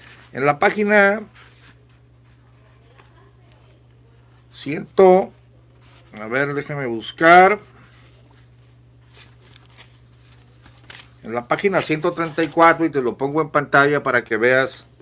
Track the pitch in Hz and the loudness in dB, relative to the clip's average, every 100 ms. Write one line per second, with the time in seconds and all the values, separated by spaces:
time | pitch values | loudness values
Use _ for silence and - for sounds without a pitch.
0 | - - - - 139 143 202 196 208 208 | -20 -20 -20 -4 -2 0 -2 -2 0 2
1 | 196 214 208 - - _ - _ _ _ | 2 0 -8 -20 -20 _ -20 _ _ _
2 | _ _ _ _ _ _ _ _ _ _ | _ _ _ _ _ _ _ _ _ _
3 | _ _ _ _ _ _ _ _ _ _ | _ _ _ _ _ _ _ _ _ _
4 | _ _ _ _ _ - 139 147 - - | _ _ _ _ _ -16 -12 -10 -6 4
5 | 190 185 202 - _ _ _ _ _ - | 6 4 2 -10 _ _ _ _ _ -20
6 | _ 107 107 127 143 143 139 147 131 117 | _ -18 -8 -6 -4 -6 -10 -10 -8 -10
7 | 107 - 165 175 190 208 - - - _ | -12 0 6 8 6 2 -8 -20 -20 _
8 | - _ _ _ _ _ _ _ _ _ | -20 _ _ _ _ _ _ _ _ _
9 | _ - - _ _ - _ - - _ | _ -20 -20 _ _ -20 _ -20 -20 _
10 | _ _ _ _ _ _ - - - - | _ _ _ _ _ _ -20 -20 -20 -20
11 | - _ 110 117 120 156 196 180 - 156 | -20 _ -10 -8 -6 -4 -2 -2 -2 -4
12 | 175 170 165 147 160 170 165 160 165 139 | -4 -4 -6 -4 -4 2 2 4 -2 -4
13 | 120 107 139 147 151 151 139 143 143 143 | -4 -4 -4 -4 -2 -4 0 2 2 0
14 | 135 123 110 110 120 131 131 - - _ | -2 -4 -4 -2 0 0 -2 -8 -20 _